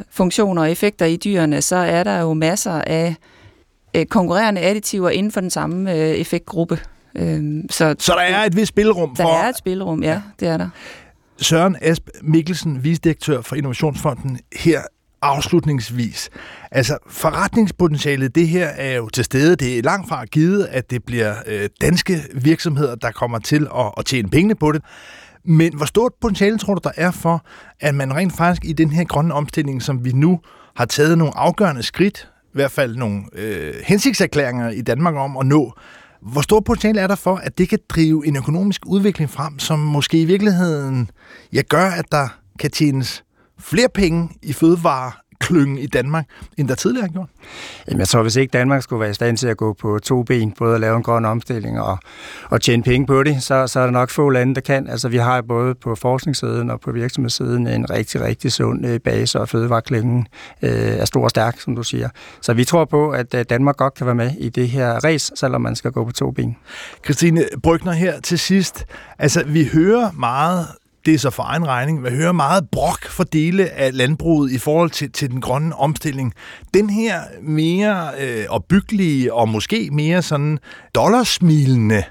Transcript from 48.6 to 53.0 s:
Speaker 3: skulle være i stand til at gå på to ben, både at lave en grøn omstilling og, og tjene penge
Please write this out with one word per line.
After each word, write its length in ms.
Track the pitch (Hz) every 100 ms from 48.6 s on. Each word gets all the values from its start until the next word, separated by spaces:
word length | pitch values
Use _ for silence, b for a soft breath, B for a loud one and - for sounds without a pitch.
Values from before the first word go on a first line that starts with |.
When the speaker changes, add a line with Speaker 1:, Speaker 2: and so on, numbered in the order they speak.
| 127 139
Speaker 3:
skulle 180 | - 120
være 100 | 107
i 40 |
stand 220 | 101 120 113
til 120 | 123
at 80 | 110
gå 160 | 110
på 260 | 101 110 104
to 240 | - 131
ben, 300 | 117 127 110
både 220 | - 117
at 60 | 117
lave 160 | 110 113
en 60 |
grøn 220 | 117 117
omstilling 560 | 110 117 - 117 113 113
og, 180 | 107 95 B B B B B
og 100 | 120
tjene 220 | - 120
penge 240 | 120 127